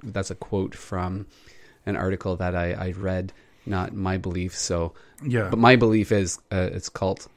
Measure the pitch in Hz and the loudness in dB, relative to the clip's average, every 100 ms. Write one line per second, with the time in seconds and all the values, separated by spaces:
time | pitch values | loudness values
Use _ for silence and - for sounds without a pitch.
0 | 120 98 95 92 - 101 92 - - 95 | -10 -6 -6 -8 -4 -2 -2 -6 -8 -4
1 | 90 98 101 - - - - - - 101 | -4 -6 -10 -18 -20 -20 -20 -12 -6 -2
2 | 92 95 98 87 90 90 87 90 92 92 | -2 -2 -2 -2 -2 0 -2 -2 -4 -4
3 | 95 92 95 - - _ - 95 90 101 | -4 -2 -4 -10 -20 _ -6 -4 -4 -4
4 | 92 92 92 90 92 - - 87 82 - | -2 -2 -2 -4 -4 -6 -4 -2 -2 -6
5 | - - 147 120 95 110 120 127 117 110 | -20 -10 -2 0 0 6 8 10 8 4
6 | 101 104 92 - - 95 90 92 - - | 4 2 2 -4 -4 -2 -2 -2 -10 -4
7 | 95 - - | -4 -4 -8